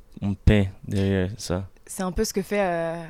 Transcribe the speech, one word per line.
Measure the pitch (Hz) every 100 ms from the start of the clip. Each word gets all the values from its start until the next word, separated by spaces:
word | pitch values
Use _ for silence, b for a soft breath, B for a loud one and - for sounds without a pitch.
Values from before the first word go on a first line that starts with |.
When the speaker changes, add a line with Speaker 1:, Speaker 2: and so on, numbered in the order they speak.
| - -
Speaker 1:
un | 101
paix | 95 - 107 95 - -
derrière | 101 98 98 92 107
ça. | - 87 95 - -
Speaker 2:
C'est | -
un | 185
peu | 175 220
ce |
que | -
fait, | - 208
euh, | 190 170 165 170 165